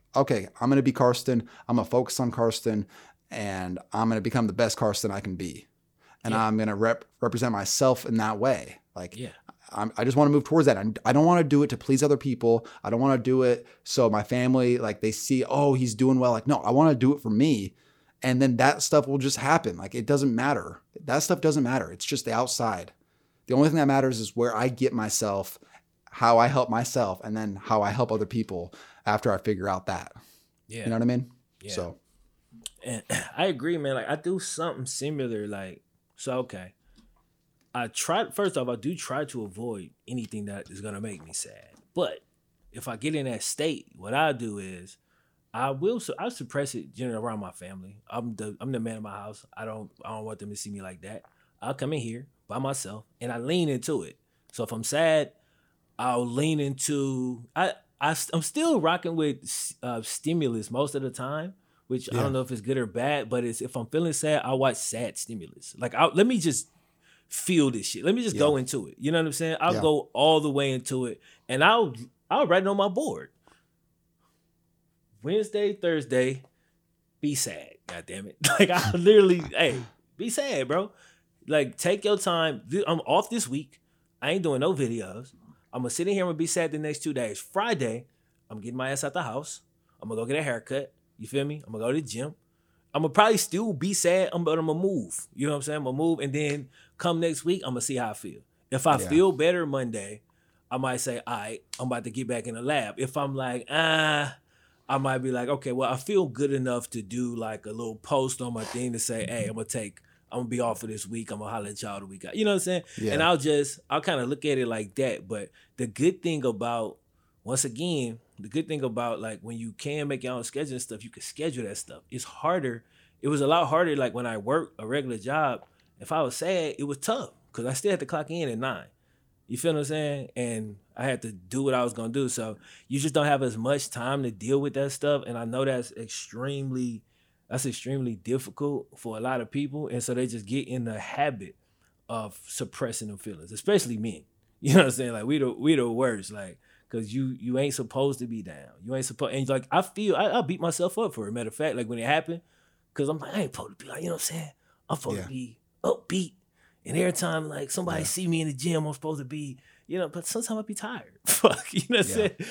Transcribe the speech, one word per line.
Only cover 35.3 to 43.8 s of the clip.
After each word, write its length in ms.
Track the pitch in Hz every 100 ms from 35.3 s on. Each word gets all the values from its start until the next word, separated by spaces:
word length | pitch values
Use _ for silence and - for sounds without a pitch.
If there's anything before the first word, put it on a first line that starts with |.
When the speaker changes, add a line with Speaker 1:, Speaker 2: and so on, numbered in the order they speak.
| 110 104
Speaker 2:
Like, 360 | 101 95 - _ _ _ -
so, 220 | - 127
okay. 360 | 120 95 92 _ _ _ _ _ _ _ _ _ _
I 120 | 123 113
try, 420 | - - 185 240
first 260 | - 196 143
off, 120 | 123
I 60 | 120
do 200 | 135 175
try 300 | - 139 135
to 180 | 123
avoid 460 | 104 92 120 104 80 _ -
anything 380 | 127 110 107 104
that 240 | 101 -
is 100 | 95
gonna 200 | 107 101
make 240 | 107 92
me 80 | 80
sad. 360 | - - 101 - - _
But 240 | 175 165 - _ _ _ _ _
if 160 | - 123
I 80 | 113
get 180 | 151
in 120 | 156 135
that 160 | 110
state, 420 | - - 156 127